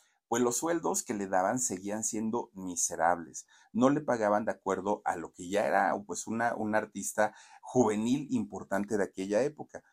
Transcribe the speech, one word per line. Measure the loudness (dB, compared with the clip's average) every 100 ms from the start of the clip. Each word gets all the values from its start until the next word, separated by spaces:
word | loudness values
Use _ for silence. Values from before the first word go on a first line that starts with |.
| _ _ _
pues | 2
los | 2 2
sueldos | 0 -2 -2 -2
que | -2 -4
le | 0
daban | 2 2 2
seguían | -2 -4 -4 -4
siendo | -4 -4 -2 -2 -6
miserables. | -10 -8 -4 -4 2 2 2 -2 -14 -18 -20 _
No | 2 4
le | 4
pagaban | 0 0 4 2 2
de |
acuerdo | -2 -2 0 0 -2 -2
a | -4
lo | -8
que | -10 -4
ya | 0 2
era, | 4 2 0 -4
pues, | -10 -6
una, | -2 -2 -2
una | 0 0
artista | -2 -6 -6 0 0 -2 -20 -20
juvenil | -2 4 4 4 2 0 0
importante | -2 -2 -8 -4 -4 0 0
de | 0
aquella | -2 0 0
época. | 0 -4 -14 -16 -20